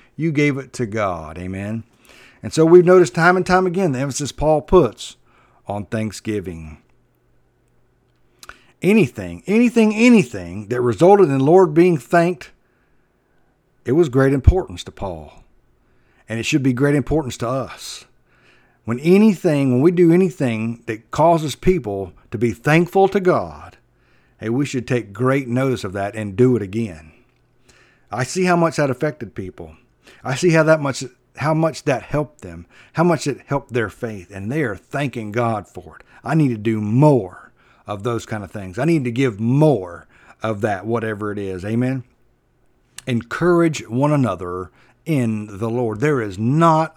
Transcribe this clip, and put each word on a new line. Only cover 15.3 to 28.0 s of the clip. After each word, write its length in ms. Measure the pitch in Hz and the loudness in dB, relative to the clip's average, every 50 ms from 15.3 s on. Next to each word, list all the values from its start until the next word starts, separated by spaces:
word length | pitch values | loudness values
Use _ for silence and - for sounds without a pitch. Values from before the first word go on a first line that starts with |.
| - - - _ _ _ _ _ _ _ _ _ _ _ _ _ _ _ _ - | -20 -20 -20 _ _ _ _ _ _ _ _ _ _ _ _ _ _ _ _ -8
And 120 | 110 117 | -8 -6
it 40 | 110 | -4
should 180 | - - 139 | -2 -2 0
be 100 | 131 135 | 0 0
great 220 | 123 120 139 143 147 | 0 2 2 2 2
importance 420 | 147 123 - 147 151 147 120 - - | 0 0 0 -2 -2 -2 -4 -8 -8
to 100 | 123 113 | -6 -6
us. 580 | 127 135 117 90 - - - - - - - _ _ _ _ _ _ _ _ _ _ _ _ _ _ _ - | -6 -6 -8 -10 -14 -16 -16 -16 -16 -16 -20 _ _ _ _ _ _ _ _ _ _ _ _ _ _ _ -8
When 140 | 110 117 127 | -8 -6 -2
anything, 720 | 147 165 185 202 214 220 190 - - 175 151 143 139 131 | 2 4 6 6 6 6 4 2 0 0 0 2 2 2
when 120 | 123 123 | 2 4
we 100 | 143 175 | 2 2
do 180 | 180 170 180 165 | 4 4 4 6
anything 720 | 165 180 190 180 - - 147 123 113 107 110 117 117 - - | 6 4 4 2 0 -2 -4 -2 -2 -2 -4 -6 -8 -10 -8
that 240 | - 110 107 _ - | -10 -10 -10 _ -10
causes 420 | - - 151 170 170 165 156 143 - | -2 2 2 2 2 2 0 -6 -6
people 580 | - - 185 185 175 120 107 101 98 98 90 - _ _ - | -2 0 0 0 0 -2 -6 -6 -8 -8 -10 -14 _ _ -10
to 60 | - 107 | -6 -2
be 120 | 117 117 | -2 -2
thankful 540 | 104 - - 147 151 165 175 165 - 190 196 190 | -2 -2 0 2 2 2 2 2 2 2 2 2
to 120 | 196 202 | 2 0
God, 560 | 180 180 160 117 92 82 76 71 - - - _ _ _ _ _ _ _ _ _ _ _ _ - | 0 2 0 0 -2 -6 -12 -18 -20 -20 -20 _ _ _ _ _ _ _ _ _ _ _ _ -10
hey, 80 | 107 110 | -6 -4
we 180 | 117 131 147 | -2 -2 -4
should 220 | 135 - 127 113 - | -4 -4 -8 -4 -2
take 240 | 131 123 107 101 | -4 -4 -4 -6
great 340 | 98 92 127 127 135 143 135 | -6 -2 0 0 0 0 0
notice 380 | 120 120 127 135 135 123 101 - | -2 -2 0 0 -2 -2 -4 -6
of 80 | 98 | -8
that 240 | 90 101 98 101 - | -6 -6 -6 -6 -6
and 180 | 110 107 101 95 | -8 -8 -6 0
do 220 | 98 123 127 123 | 2 4 4 4
it 60 | 110 | 0
again. 500 | 104 92 92 113 117 101 82 76 78 78 _ _ _ _ _ _ _ _ _ _ _ _ _ _ _ _ _ _ | -2 -4 -6 -6 -6 -6 -8 -14 -20 -20 _ _ _ _ _ _ _ _ _ _ _ _ _ _ _ _ _ _